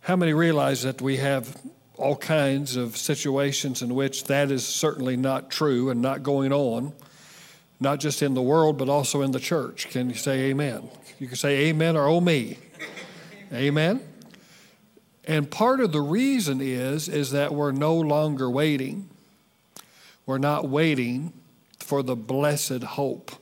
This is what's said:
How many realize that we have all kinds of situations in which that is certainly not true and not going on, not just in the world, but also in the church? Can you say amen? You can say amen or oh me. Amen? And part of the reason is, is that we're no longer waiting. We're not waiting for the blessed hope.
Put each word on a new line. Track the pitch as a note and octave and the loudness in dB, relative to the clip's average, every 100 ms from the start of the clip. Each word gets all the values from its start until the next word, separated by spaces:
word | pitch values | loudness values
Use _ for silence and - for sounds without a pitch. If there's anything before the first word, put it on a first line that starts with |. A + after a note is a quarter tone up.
How | - | 0
many | F#3 E3+ | 2 4
realize | D3+ E3 D3+ C#3 C3+ | 4 4 4 2 0
that | B2 B2+ | -2 -2
we | B2+ C3+ | -2 0
have | C#3 C#3 B2 - - - _ - | 0 -2 -4 -14 -18 -20 _ -4
all | C#3 C#3+ | -2 -2
kinds | - D#3+ C#3 C3+ C#3+ B2 | 0 2 4 0 -2 -4
of | A#2+ A2 | -4 -6
situations | - D3 D3 C3+ C#3 C#3 C#3+ B2 | -4 -2 0 0 0 0 -4 -4
in | B2 | -2
which | B2 C#3 C3+ | -2 -2 -4
that | - C#3 C#3+ | -2 2 2
is | C3+ | 0
certainly | A#2 - D#3 D3+ B2+ B2 | -2 0 -2 0 -2 0
not | C3+ C3+ - | 0 -2 -4
true | - D3+ B2 C3 | -2 0 2 0
and | A#2+ | 0
not | B2+ C3+ | 0 -2
going | C#3+ C#3 C3+ | 0 0 2
on, | C#3+ C#3 A#2 C3+ - - - - - - - _ _ | 2 0 -2 -6 -10 -20 -20 -20 -20 -20 -20 _ _
not | C3+ C#3 | 0 0
just | D3 C#3 | -2 0
in | C#3+ | 0
the | C3 | 2
world, | B2+ D#3 D#3 D3 | 4 6 4 2
but | C3+ | 0
also | C#3+ C3+ C#3+ | 0 2 0
in | C3+ | 0
the | C3 | -2
church? | B2+ E3+ B2 - - | -2 -2 -2 -8 -8
Can | C3 B2+ | -4 -4
you | |
say | A#2+ - C3+ C3+ | -4 -2 0 0
amen? | C3+ D3 G#2+ A#2 - - - | 0 -2 -4 -10 -18 -20 -14
You | C3 | -10
can | B2+ | -4
say | C#3+ C#3 D3+ | 0 2 2
amen | D#3 E3 D#3+ | 4 4 4
or | C#3+ | 4
oh | E3+ | 4
me. | F3 D#3 A2 - - - - - - - - - - | 4 2 0 -8 -16 -16 -16 -14 -16 -18 -20 -20 -12
Amen? | C3+ C#3 D3 D#3+ A#3+ - - - - - - - _ _ - _ _ | -2 0 2 2 2 -4 -20 -20 -20 -20 -20 -20 _ _ -20 _ _
And | - D#3 D3 | -2 -2 -2
part | - A3+ C4 | 2 2 4
of | A#3 | 2
the | D3+ | 0
reason | C#3+ F#3 C4 C4+ E3+ C3 | 0 2 2 2 0 -2
is, | C3+ B2+ C3 D3 D3+ | -2 -2 -2 -4 -4
is | D#3 C#3 | -4 -2
that | C#3 C#3+ | 0 0
we're | D3 D3 | 0 0
no | C3+ D3+ E3 | 0 2 2
longer | D#3 D3 D3+ C#3 C3 | 2 2 2 0 0
waiting. | B2+ D#3 D3 B2+ - G3 - _ _ _ _ _ - - _ - - | 2 2 0 -2 -8 -12 -18 _ _ _ _ _ -20 -20 _ -20 -20
We're | - C3+ | -6 -2
not | C#3+ D3 C#3+ | 0 0 0
waiting | C#3 D#3+ C#3+ A#2+ B2 E3 - _ _ _ _ | 2 2 2 0 -2 -6 -14 _ _ _ _
for | - C#3+ | -4 -2
the | B2+ B2 | 0 -4
blessed | A2 C3 D3 D3 - B2+ | -2 0 0 0 -2 -6
hope. | - - C#3 A#2+ - - | -6 -4 -4 -4 -12 -20